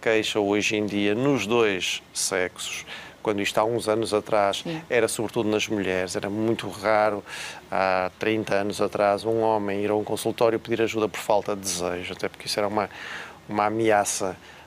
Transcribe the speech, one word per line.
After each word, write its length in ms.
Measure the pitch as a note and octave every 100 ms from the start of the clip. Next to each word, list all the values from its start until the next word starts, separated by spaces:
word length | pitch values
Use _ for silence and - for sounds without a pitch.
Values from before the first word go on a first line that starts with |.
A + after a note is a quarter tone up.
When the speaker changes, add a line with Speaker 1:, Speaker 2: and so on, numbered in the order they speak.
Speaker 1:
queixa 380 | A#2+ A2 G#2 A2
hoje 380 | G2+ G#2 - G#2+
em 80 | G#2
dia 280 | G2+ G#2
nos 320 | G#2+ C#3 C3 G2
dois 560 | A#2+ A2 F#2 - - -
sexos, 720 | - - F#2+ F2+ - - - - - - -
quando 200 | A2 G2+
isto 160 | G2 A2
há 60 | A2+
uns 240 | A#2 G#2+
anos 240 | A2 G2+
atrás 480 | G#2 - G#2+ G2 F#2+
Speaker 2:
Sim. 180 | F3 D#3+ -
Speaker 1:
era 180 | A#2+ A2
sobretudo 400 | - G#2 B2 G#2+
nas 180 | G#2+ G#2
mulheres, 480 | G#2+ F#2 F#2 F#2 G#2
era 140 | G2+
muito 400 | G#2+ A#2 G#2+ G#2
raro 540 | F#2 G2+ G#2+ G#2+ G2+ - - - - -
há 400 | F#2+ F#2+ F#2 F#2 -
trinta 380 | G#2+ A2 G2+ G2
anos 260 | G2+ F#2+
atrás 440 | G2+ G#2 G2+ G2+ G#2+
um 160 | A2+
homem 420 | A2 G#2+ G2+ G2+
ir 80 | G#2
a 40 | G#2+
um 80 |
consultório 540 | G#2 G#2+ A2+ - A#2 A2
pedir 240 | A#2 A2+
ajuda 260 | G#2+ G#2+ G#2
por 100 | -
falta 340 | - G#2 G#2
de 80 | G2+
desejo, 520 | F#2+ F2+ F2+ F2+ F#2
até 160 | F2 G2+
porque 180 | - -
isso 100 | -
era 100 | G2+
uma, 220 | G#2+ F#2+ - - - - - -
uma 180 | G#2 G#2
ameaça 720 | A2 A2 G#2 G2 - F#2+ F#2 - -